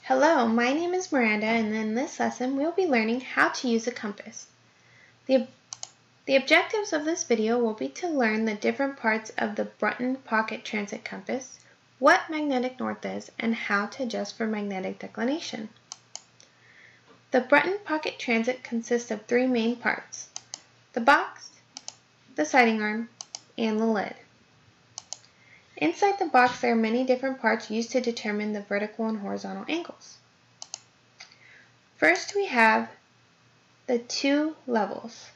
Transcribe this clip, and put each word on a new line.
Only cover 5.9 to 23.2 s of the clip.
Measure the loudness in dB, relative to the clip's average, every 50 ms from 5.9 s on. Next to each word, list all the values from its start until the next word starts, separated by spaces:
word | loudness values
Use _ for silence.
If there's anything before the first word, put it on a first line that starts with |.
| -18 _ _ _ _ _ _
the | 2 2
objectives | 2 4 6 4 4 4 2 -2 -4 -2 -2 -2
of | -2 0
this | -2 -2 -4 0
video | 0 2 2 2 2 2 2
will | 2 0 -2
be | -4 -6 -8
to | -6 -6 -4 -2
learn | 0 2 2 2 2 2 0
the | 0 -2
different | 0 -2 -2 0 0 -2 -4 -4
parts | -2 0 0 0 0 -4 -6 -4
of | -4 -4 -2 -2
the | -4 -4
Brunton | -6 -4 _ -4 -4 -2 -2 -2 -4 -4
Pocket | -4 -4 -2 -2 -2 0 -2 -6 -10 -10
Transit | -6 -6 -6 -6 -6 -8 -12 -10
Compass, | -12 -14 -12 -8 -6 -6 -6 -6 -10 -20 -20 -20 -20 -20 _ _ _ _ _
what | 6 6 6 6 2 -2
magnetic | -4 -4 -2 0 0 0 0 -2 -4 -4
north | -6 -6 -6 -6 -8
is, | -8 -8 -8 -10 -12 _
and | -4 -2 -2 -2
how | -2 -2 -2 0 0 0
to | -2 -6 -8 -6
adjust | -6 -4 -6 -6 -8 -6
for | -6 -4
magnetic | -4 -4 -4 -4 -6 -6 -6 -6 -6 -8
declination. | -10 -14 -14 -8 -4 -2 -2 -2 -4 -6 -8 -10 -10 -10 -12 _ _ _ _ -20 _ _ _ _ -20 -20 _ _ _ -20 _ _ _ _ -20 -20 -20 -20 -20 -20 _ _ _ -20 -20 _ _
The | 2 2
Brunton | 4 6 4 4 4 2 -2 -4 -4
Pocket | -4 -4 -4 -4 -6 -8
Transit | -6 -2 0 0 2 2 0 -2 -4 -6
consists | -6 -6 -6 -2 0 -2 -2 0 -4
of | -8 -8 -4
three | 0 2 2 4
main | 4 2 2 2 0 0
parts: | 0 0 -2 -2 -2 -6 -14 -16 -18 -18 -16 _ -18 -16 _ -18 -18 -18 _ _ _ _ _ -6
the | 2
box, | 6 6 6 6 6 -2 -8 -16 -20 -20 -20 -20 _ _ _ -18 -18 -18 -20 _ _ _ _ _ _ -10 -4
the | -4 -2
sighting | 2 4 6 6 6 4 2
arm, | 0 -2 -2 -4 -6 -8 -12 _